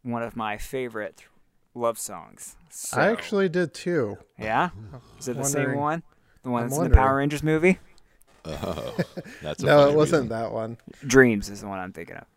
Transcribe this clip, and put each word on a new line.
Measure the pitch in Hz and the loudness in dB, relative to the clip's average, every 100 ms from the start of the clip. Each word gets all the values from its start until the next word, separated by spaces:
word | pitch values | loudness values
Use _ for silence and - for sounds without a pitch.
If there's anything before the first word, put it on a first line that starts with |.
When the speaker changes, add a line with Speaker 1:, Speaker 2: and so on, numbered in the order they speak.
Speaker 1:
one | 123 117 | -6 -6
of | 117 107 | -6 -6
my | 107 107 | -6 -6
favorite | - 131 123 110 104 - - _ _ _ _ | -6 -6 -6 -8 -10 -12 -20 _ _ _ _
love | 123 117 113 | -4 -2 -2
songs. | - 92 58 - - - _ | -10 -12 -16 -20 -20 -20 _
So, | - - - | -14 -6 0
Speaker 2:
I | 175 | 2
actually | 226 - 202 190 | 0 -2 0 0
did | 175 165 | 0 -2
too. | - 175 170 107 98 - - | -4 -4 -2 -2 -6 -16 -10
Speaker 1:
Yeah? | 110 120 175 101 107 127 _ - | -2 0 0 -6 -16 -18 _ -12
Is | 127 | -8
it | 120 | -4
the | 139 | -2
same | 143 135 | -2 -2
Speaker 2:
Wondering. | 143 | -2
Speaker 1:
one? | 147 165 - _ _ _ | -2 -4 -8 _ _ _
The | 127 | -4
one | 120 | -4
Speaker 2:
I'm | 120 | -2
Speaker 1:
that's | 143 | -2
in | |
the | 135 | 6
Speaker 2:
wondering. | 127 135 | 6 8
Speaker 1:
Power | 135 | 4
Rangers | 143 147 | 0 0
movie? | 156 156 175 185 - - _ _ _ _ | 0 4 4 2 -4 -20 _ _ _ _
Speaker 3:
Oh, | - 71 92 78 62 - - - | -12 -8 -6 -6 -6 -6 -6 -8
Speaker 2:
<laughs> | - - | -16 -12
Speaker 3:
that's | 151 151 | -10 -4
a | 147 | 4
Speaker 2:
No, | 147 | 6
Speaker 3:
funny | 143 | 6
Speaker 2:
it | 151 | 4
wasn't | 147 156 | 4 2
Speaker 3:
reason. | 113 113 | 0 -6
Speaker 2:
that | 110 | -6
one. | 113 110 117 - - 139 | -6 -8 -10 -18 -14 4
Speaker 1:
Dreams | 131 123 104 101 | 8 8 4 -4
is | 101 | -12
the | 101 | -10
one | 95 | -10
I'm | 92 | -10
thinking | 85 85 85 | -12 -14 -16
of. | - | -20